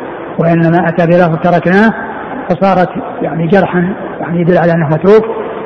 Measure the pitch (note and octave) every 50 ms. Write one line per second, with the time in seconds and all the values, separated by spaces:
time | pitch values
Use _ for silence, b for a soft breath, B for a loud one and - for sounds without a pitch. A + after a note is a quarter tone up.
0 | - - - - - - - - D#3+ E3 E3+ E3 E3 E3 E3 F3 F3+ E3+ D#3 -
1 | E3+ D#3+ F3 F3 F3+ E3 D#3+ D#3 - F3 F3 E3+ - E3+ F#3 G3 G#3+ A3+ G#3+ -
2 | - - - - - - - - - - F3 - F#3+ G3 F#3 F3+ F3+ F3 - -
3 | - - - - - - - D#3+ E3+ D#3+ G3+ G3 F3 - - F3+ F3 F#3 G#3 -
4 | - - - - - - E3+ E3+ F3 D#3+ F3+ E3 D#3+ E3+ E3 E3 E3 C#3+ D#3 D3+
5 | F3 F#3+ G#3+ A3 A3 - - - - - - - -